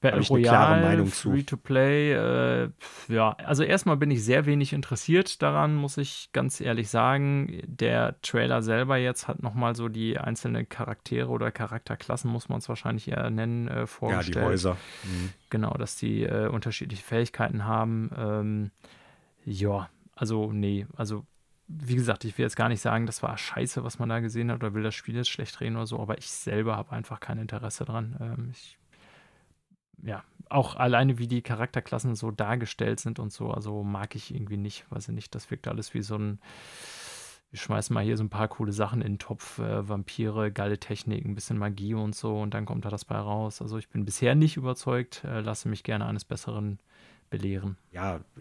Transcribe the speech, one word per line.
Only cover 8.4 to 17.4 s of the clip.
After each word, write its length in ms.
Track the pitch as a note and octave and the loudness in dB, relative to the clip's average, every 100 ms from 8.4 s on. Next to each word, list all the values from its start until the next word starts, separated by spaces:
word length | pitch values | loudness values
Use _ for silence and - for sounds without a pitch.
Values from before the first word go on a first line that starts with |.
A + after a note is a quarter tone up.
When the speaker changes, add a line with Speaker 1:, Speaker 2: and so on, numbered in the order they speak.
| B2 B2 | 2 2
Speaker 1:
selber 340 | A2 A2+ B2+ C3+ | 2 2 2 2
jetzt 320 | B2+ B2+ - | 2 -2 -4
hat 140 | - | -4
noch 100 | B2 | -4
mal 240 | A2 A#2+ A#2 | 0 0 0
so 120 | A#2 | -4
die 260 | A2 A2+ A2+ | -2 -2 0
einzelnen 480 | - A#2 A#2+ A#2 A#2 | -2 -2 -2 -2 -4
Charaktere 580 | - A#2+ A2 - B2 B2 | -6 -6 -6 -4 -2 0
oder 240 | A#2+ A#2 | 0 -2
Charakterklassen, 760 | - A2 A2+ - A2+ - A#2+ B2 | -2 -6 -6 -8 -10 -4 -4 -2
muss 180 | A#2 - | -2 -2
man's 180 | A#2+ - | -6 -4
wahrscheinlich 380 | A#2 A#2+ A2+ - | -6 -2 -4 -2
eher 200 | - A#2+ | -2 -2
nennen, 400 | A2 A2+ A#2 A#2 | 0 0 -2 -2
äh, 40 | |
Speaker 2:
Ja, 100 | B2+ | -4
die 40 | A#2 | -4
Speaker 1:
vorgestellt. 600 | - A2+ F#2+ F2 F2 F2+ | -4 0 0 0 2 2
Speaker 2:
Häuser. 300 | F#2 F2+ F2+ - - | 4 2 0 -6 -14
Mhm. 320 | F#2+ F2+ F#2 F#2+ _ | -8 -4 -4 -8 _
Speaker 1:
Genau, 240 | A2 A2 | -2 0
dass 220 | - A2+ - | -2 -6 -4
die, 260 | A#2 G#2+ | -2 0
äh, 260 | A2 A2 G#2+ | 0 0 0
unterschiedliche 540 | A2+ A2 A2 - G#2 | -2 -4 -6 -6 -10
Fähigkeiten 640 | - A2+ A#2 - | -2 0 0 0